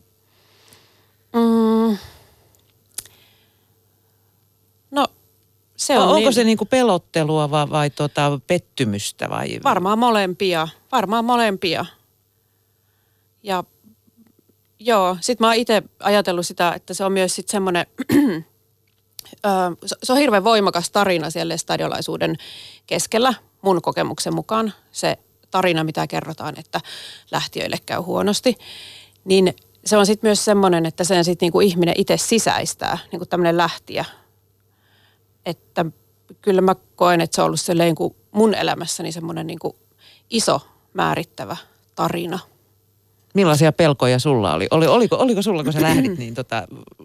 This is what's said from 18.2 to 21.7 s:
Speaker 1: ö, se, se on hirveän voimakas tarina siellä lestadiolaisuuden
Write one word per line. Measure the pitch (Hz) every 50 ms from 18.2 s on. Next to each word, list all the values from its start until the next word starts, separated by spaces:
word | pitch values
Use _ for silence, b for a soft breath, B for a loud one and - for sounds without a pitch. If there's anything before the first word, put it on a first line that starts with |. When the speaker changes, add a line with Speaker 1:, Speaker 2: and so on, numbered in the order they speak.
| 294 247 170 160 160 _ _ _ _ _ _ _ _ _ _ _ _ _ _ - B B B - -
Speaker 1:
ö, | 208 196 185 180 180 165 - -
se, | 202 - -
se | - -
on | 254 285
hirveän | 294 262 214 196 185
voimakas | 226 226 214 202 180 170 175 175 -
tarina | - 208 202 190 180 165 151 160
siellä | 165 170 165 165
lestadiolaisuuden | 165 165 - -